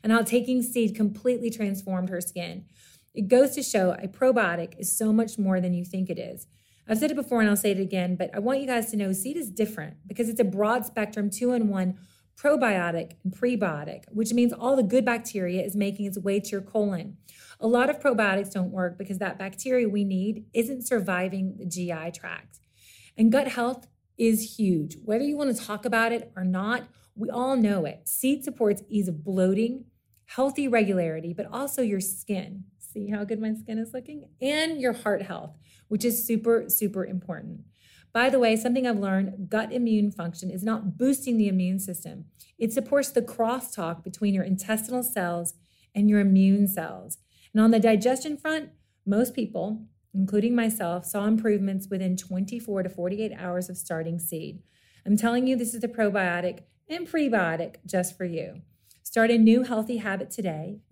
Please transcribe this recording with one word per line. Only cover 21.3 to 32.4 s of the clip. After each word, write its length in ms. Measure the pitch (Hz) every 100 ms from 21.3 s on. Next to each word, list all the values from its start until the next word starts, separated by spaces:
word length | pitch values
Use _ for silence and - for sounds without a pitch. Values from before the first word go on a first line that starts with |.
| 196 190 190
the 80 | 175
G 260 | 170 175
I 180 | 160 165
tract. 500 | 170 87 85 - - _ _ - - - -
And 160 | 226
gut 160 | 262 269
health 400 | 240 240 247 - _ _ -
is 400 | 226 220 - -
huge. 400 | 202 165 151 -
Whether 200 | 220 220
you 120 | 285 294
want 200 | 277 233
to 100 | -
talk 180 | 208
about 280 | 247 226 226
it 180 | 233 - -
or 80 |
not, 400 | 185 185 208 247 240 _ _ -
we 120 | 226
all 280 | 240 254 269
know 280 | 208 202
it. 180 | 156 - -
Seed 380 | - 262 294
supports 400 | - - 214 202 -
ease 200 | 214 185
of 160 | 156
bloating, 640 | 196 190 185 196 233 262 - _ _ _ -
healthy 420 | - 277 277 269
regularity, 640 | 233 202 185 165 160 165
but 140 | 170 -
also 360 | - 277 -
your 180 | 233 196
skin. 600 | 190 - - 190